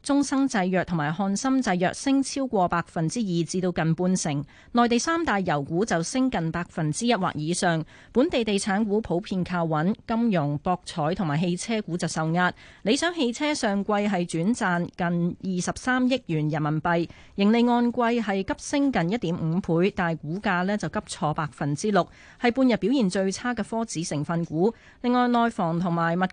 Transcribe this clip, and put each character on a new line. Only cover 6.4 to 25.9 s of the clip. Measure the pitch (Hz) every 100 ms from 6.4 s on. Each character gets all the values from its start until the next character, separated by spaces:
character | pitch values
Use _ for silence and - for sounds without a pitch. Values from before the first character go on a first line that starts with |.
| 165
百 | 170 175
分 | - 156
之 | - 240
一 | 220
或 | 175
以 | 151 151
上， | 175 180 160 - - -
本 | 233 330
地 | 277
地 | 220 196
產 | - 190 220
股 | 208
普 | - 170
遍 | 220 185
靠 | 175 180 170
穩， | 156 175 220 -
金 | 226 233
融、 | 180 143 147
博 | 185 180 -
彩 | - 151 185
同 | 135
埋 | 147
汽 | 180 180
車 | - 220
股 | 190 170
就 | 160
受 | 170 160
壓。 | 170 180 - - -
理 | 190 269
想 | 339 339
汽 | 247
車 | 233 302
上 | 294 226 202
季 | 196
係 | 208 208 190 175
轉 | 160 185 247
賺 | 190 175 175 -
近 | 175 175 175 -
二 | 190 180
十 | 175 -
三 | 254 254 254
億 | 262 -
元 | 156 151
人 | 151
民 | 151 156
幣， | 175 170 165 - - -
盈 | 202
利 | 233 240
按 | 240 240
季 | 240
係 | 233 240 208 196
急 | 190 294
升 | - 285 277
近 | 220 165
一 | 240
點 | 165 170
五 | 160 175
倍， | - 165 196 -
但 | 170
係 | 160
股 | 147 185
價 | 214 180 185
呢 | 208
就 | 165
急 | 214 -
挫 | - 151
百 | 151 151
分 | - 143 147
之 | 214
六， | 190 156 - - -
係 | 240
半 | 247 254
日 | 208
表 | 190
現 | 277 190
最 | 196 190
差 | 190 247 226
嘅 | 202
科 | 226
指 | 226 156
成 | 175 147
分 | 151 170 165
股。 | 156 202 - - -
另 | 247
外， | 247 247
內 | 240 233
房 | 226 165 165
同 | 185